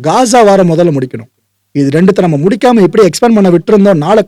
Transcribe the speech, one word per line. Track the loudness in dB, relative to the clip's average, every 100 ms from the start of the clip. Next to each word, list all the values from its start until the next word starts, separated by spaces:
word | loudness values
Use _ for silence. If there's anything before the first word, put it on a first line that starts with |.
காசா | -4 -2 0 2
வாரம் | 2 2 0
முதல்ல | 0 0
முடிக்கணும். | -2 -6 -12 -18 _ _ _ _
இது | -4 -2 0
ரெண்டுத்தை | 0 0
நம்ம | -2 0
முடிக்காம | -2 0 0 2 0
இப்படி | 2
எக்ஸ்பேண்ட் | 0 0 0 2
பண்ண | 2
விட்டுருந்தோம், | 0 0 0 2 0
நாளை | 0 -2